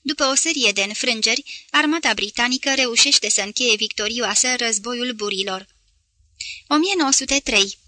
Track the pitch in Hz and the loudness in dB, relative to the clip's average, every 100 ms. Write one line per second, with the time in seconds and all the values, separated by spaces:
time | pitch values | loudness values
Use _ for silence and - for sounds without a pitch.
0 | 285 302 269 277 320 294 226 196 196 220 | -4 0 2 2 2 2 0 2 -2 -2
1 | 247 226 220 254 - - - 294 302 320 | -2 0 0 0 -4 -18 -2 2 2 2
2 | 269 208 202 - 240 262 277 269 254 233 | 0 0 -4 -2 0 0 0 0 2 2
3 | 277 285 208 214 202 - 247 214 214 - | 2 2 2 -2 -2 0 2 2 0 -4
4 | 214 233 214 208 254 247 233 220 226 240 | -4 -2 0 0 0 0 0 -2 -4 -4
5 | 247 220 208 196 196 190 196 _ _ _ | -4 -4 -4 -4 -4 -6 -10 _ _ _
6 | _ _ _ _ - - _ 302 359 381 | _ _ _ _ -14 -14 _ 2 2 2
7 | 269 269 262 277 - 214 196 - | 2 2 2 -2 2 0 0 -4